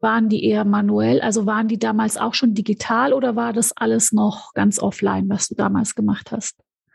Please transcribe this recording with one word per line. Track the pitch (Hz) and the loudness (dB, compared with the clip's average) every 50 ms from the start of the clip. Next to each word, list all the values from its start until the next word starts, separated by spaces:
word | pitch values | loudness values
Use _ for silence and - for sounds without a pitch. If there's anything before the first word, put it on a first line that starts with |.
waren | - 220 220 226 226 220 | -2 0 2 2 2 2
die | 214 208 - | 2 2 2
eher | 226 214 208 214 | 2 2 2 2
manuell? | 202 202 208 202 202 208 208 220 226 247 - - | 2 2 2 2 2 2 2 2 2 2 2 2
Also | 226 202 226 208 | 0 0 0 0
waren | 190 214 214 226 220 | 0 0 0 0 0
die | 226 202 | 0 0
damals | 226 220 214 214 220 214 - - | 0 0 0 0 0 0 -2 -2
auch | - 226 - | -4 -4 -2
schon | - - 233 208 | 0 2 2 2
digital | 202 208 - 214 - - - 226 226 254 285 262 | 0 0 -2 -2 -4 -2 -2 0 0 2 2 0
oder | 269 262 247 220 | 0 0 0 -2
war | 226 233 233 220 | -2 -2 -2 -2
das | 233 233 - - | -2 -2 -2 -2
alles | - 233 226 226 226 226 - - | -2 0 0 2 2 2 2 2
noch | 214 214 208 - - - - - | 2 2 2 0 -4 -10 -10 -4
ganz | - 202 208 202 - | 0 0 0 0 0
offline, | - 202 - - 202 196 196 190 196 196 | -2 -4 -2 -2 -2 -2 0 0 -2 -2
was | 202 202 - - | -2 -2 -4 -4
du | - | -2
damals | - 190 196 202 226 226 - - | -2 -2 0 0 0 -2 -2 -2
gemacht | - 214 208 202 - - - 226 | -2 -2 -2 -2 -4 -6 -8 -10
hast? | 220 - - - _ _ _ _ _ _ _ | -8 -8 -10 -12 _ _ _ _ _ _ _